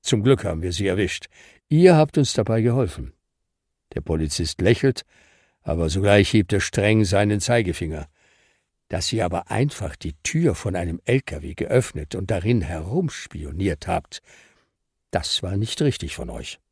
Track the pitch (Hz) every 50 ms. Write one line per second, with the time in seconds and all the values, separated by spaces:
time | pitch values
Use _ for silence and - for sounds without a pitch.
0 | _ - 127 107 104 127 135 - - 101 82 80 85 90 85 87 101 95 92 98
1 | 101 - - - - - _ - - - _ _ _ _ 151 156 175 180 175 156
2 | 156 151 - 160 139 - - - 104 - 110 113 113 120 117 135 123 87 80 -
3 | 65 - - _ _ _ _ _ _ _ _ _ _ _ _ _ _ _ - -
4 | 71 - 82 80 78 78 - - 87 - - - 90 95 113 - - 139 - -
5 | - _ _ _ _ _ _ _ _ _ _ _ _ - 82 85 85 80 80 95
6 | 98 101 101 104 98 - - 110 98 - 104 98 - - - - 98 104 110 110
7 | 107 90 104 98 104 104 104 104 - - 120 120 110 90 82 - 87 80 80 78
8 | 73 - _ _ _ _ _ _ _ _ _ _ _ _ _ _ _ _ - 90
9 | 87 - - 110 98 87 85 87 92 - - 104 135 147 - - - 78 - _
10 | - 82 76 _ _ - - 156 170 147 90 - - 104 92 90 85 85 82 -
11 | _ - 123 135 - - 90 73 - 92 85 - 82 - - 127 123 - - 76
12 | 76 - - - 98 92 110 92 85 110 123 113 85 76 85 80 78 90 120 175
13 | 180 151 - - - - - 80 76 71 67 87 98 95 82 - - - 85 80
14 | - _ - - _ _ - - _ _ _ _ _ _ _ _ _ _ _ _
15 | _ _ - 90 85 - - - - 90 98 101 110 107 - - 151 147 - -
16 | - 69 - - - 87 85 82 - - - _ _ _